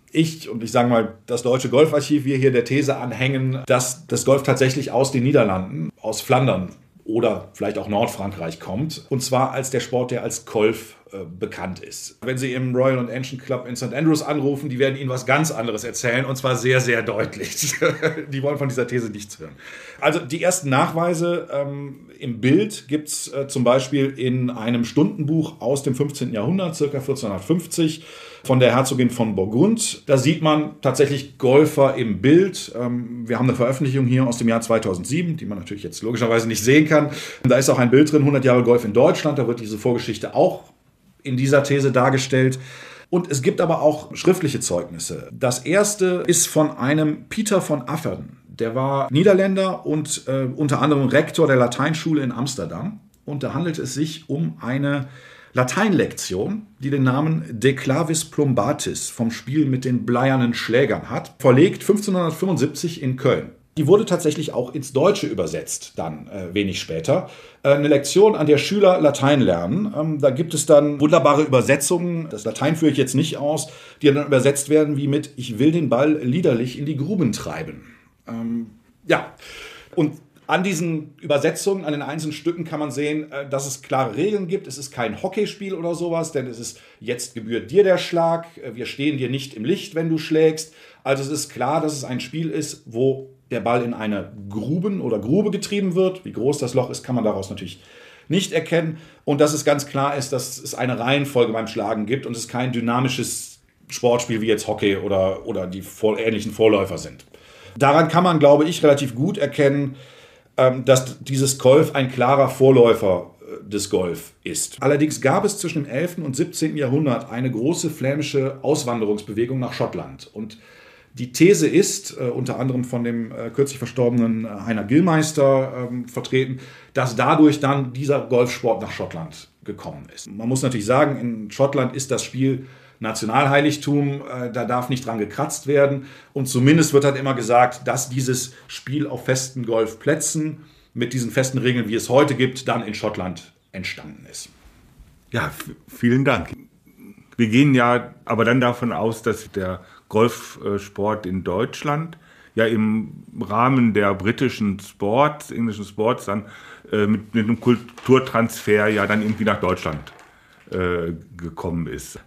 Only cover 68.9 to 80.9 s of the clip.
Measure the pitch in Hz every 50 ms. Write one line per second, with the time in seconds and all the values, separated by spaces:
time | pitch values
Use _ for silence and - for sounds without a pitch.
68.9 | 180 180 151 143 - - 131 139 147 139 113 90 87 85 85 90 127 190 107 -
69.9 | - 143 156 160 156 143 139 143 123 135 170 165 165 135 - - 151 143 147 147
70.9 | 147 139 147 147 175 160 143 147 143 143 156 143 131 123 110 120 139 - - -
71.9 | 185 170 175 175 170 165 160 - 110 101 - 113 110 - 131 151 165 160 160 151
72.9 | 135 139 127 131 - 135 160 - - - 143 147 156 151 - - - - - -
73.9 | - _ - 147 139 147 147 143 139 127 123 139 139 - - 139 151 156 151 147
74.9 | 147 139 143 135 139 151 147 - - 127 123 127 113 104 135 160 160 175 151 123
75.9 | 117 120 143 156 151 - 123 127 143 180 175 156 123 113 123 131 - 139 143 151
76.9 | 156 131 139 170 214 185 151 113 101 - - 82 76 80 80 80 73 - - -
77.9 | - _ _ _ _ _ _ - 117 117 117 117 117 117 113 110 - _ _ _
78.9 | _ _ _ - 160 123 - - - - - - - - - - - - - _
79.9 | - 185 151 143 - - _ _ _ _ _ - 151 180 185 202 185 156 175 170